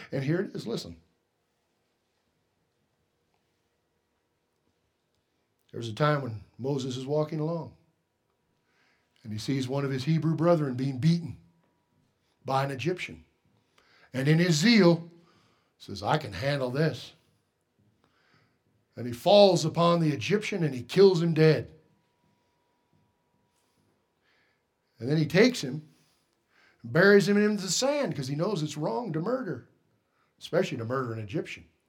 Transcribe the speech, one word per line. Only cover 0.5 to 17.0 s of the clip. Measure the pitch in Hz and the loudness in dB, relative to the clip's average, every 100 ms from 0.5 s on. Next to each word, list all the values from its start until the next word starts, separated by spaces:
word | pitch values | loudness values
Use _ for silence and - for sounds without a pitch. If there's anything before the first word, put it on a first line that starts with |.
| 196 | -8
is. | 104 | -8
Listen. | 117 98 82 _ _ _ _ _ _ _ _ _ _ _ _ _ _ _ _ _ _ _ _ _ _ _ _ _ _ _ _ _ _ _ _ _ _ _ _ _ _ _ _ _ _ _ _ _ _ _ | -10 -10 -18 _ _ _ _ _ _ _ _ _ _ _ _ _ _ _ _ _ _ _ _ _ _ _ _ _ _ _ _ _ _ _ _ _ _ _ _ _ _ _ _ _ _ _ _ _ _ _
There | 113 | -10
was | 117 | -8
a | |
time | 107 151 147 | -2 0 0
when | 127 110 - - | -4 -12 -16 -10
Moses | 127 143 123 123 | -6 -4 -6 -8
is | 131 | -4
walking | 151 151 156 | -2 -2 -4
along, | 151 170 127 - _ _ _ _ _ _ _ _ _ _ _ _ _ _ | -4 -6 -10 -18 _ _ _ _ _ _ _ _ _ _ _ _ _ _
and | 110 | -12
he | 107 | -10
sees | - 135 123 | -4 -4 -2
one | 139 | -4
of | 139 | -4
his | 131 | -4
Hebrew | 139 160 151 | -2 0 0
brethren | 151 170 170 143 | 0 2 2 2
being | 123 131 127 | -4 -6 0
beaten | 160 170 160 - _ _ _ _ _ _ _ _ _ _ | 2 2 -2 -14 _ _ _ _ _ _ _ _ _ _
by | - 135 | -4 -2
an | 139 | -2
Egyptian. | 131 147 185 - 82 - _ _ _ _ _ _ _ _ | -4 -6 -6 -8 -16 -20 _ _ _ _ _ _ _ _
And | 123 139 | -4 2
in | 160 | 4
his | 180 151 | 4 2
zeal, | 208 226 170 170 - - _ _ _ _ _ _ | 4 6 6 4 -2 -20 _ _ _ _ _ _
says, | - 101 | -16 -8
"I | 110 151 | -2 -2
can | 117 | -2
handle | 90 139 143 127 | -8 -6 -4 -4
this." | 131 156 120 | -2 -4 -4